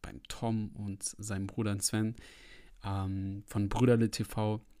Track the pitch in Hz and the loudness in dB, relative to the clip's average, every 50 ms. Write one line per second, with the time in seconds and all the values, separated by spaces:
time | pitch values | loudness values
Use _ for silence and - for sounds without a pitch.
0 | - - - - - - - - 120 113 110 110 107 - - - 104 101 98 98 | -14 -12 -12 -12 -12 -10 -6 -2 0 0 2 2 0 -2 -6 -6 -6 -6 -6 -6
1 | - - - - 101 107 98 95 98 98 - - 110 104 101 98 - - - 107 | -6 -10 -8 -8 -6 -4 -2 -2 -2 -4 -2 -2 0 0 0 2 0 2 2 2
2 | 110 110 117 - - - - - - - - - - - - - - 98 98 98 | 2 2 0 -4 -12 -20 -20 -20 -20 -20 -20 -20 -20 -20 -18 -10 -6 -4 -2 -2
3 | 95 95 98 98 95 98 98 101 - - - 110 101 98 - - 123 123 120 113 | 0 0 -2 -2 -2 -2 -4 -6 -8 -4 -2 0 0 2 4 4 6 8 8 6
4 | 113 110 - - 107 - - - 107 107 107 107 - - - - | 6 4 2 -2 -4 -2 0 0 0 2 0 -2 -4 -12 -20 -20